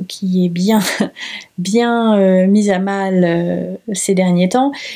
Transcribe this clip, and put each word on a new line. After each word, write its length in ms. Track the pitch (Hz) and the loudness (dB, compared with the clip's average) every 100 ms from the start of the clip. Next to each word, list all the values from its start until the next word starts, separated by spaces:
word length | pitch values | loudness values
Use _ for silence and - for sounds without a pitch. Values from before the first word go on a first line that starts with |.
| 185 | -4
qui 380 | - 190 185 180 | -6 -2 0 0
est 40 | |
bien, 300 | 170 196 220 180 - 202 - | 0 0 2 0 -4 -4 -6
<laughs> 380 | - - - - | -16 -16 -14 -8
bien, 600 | 190 226 233 233 226 208 | -2 0 0 0 2 4
euh, 300 | 190 185 185 | 4 4 4
mise 220 | 208 202 | 2 2
à 100 | 185 | 0
mal, 460 | 196 196 190 185 170 | -2 -2 0 2 2
euh, 500 | 170 175 180 180 196 220 | 0 -2 -4 -6 -10 -8
ces 240 | 190 - 185 | -6 -2 0
derniers 320 | 185 175 185 | 2 2 2
temps, 240 | 247 277 277 - | 2 0 -4 -14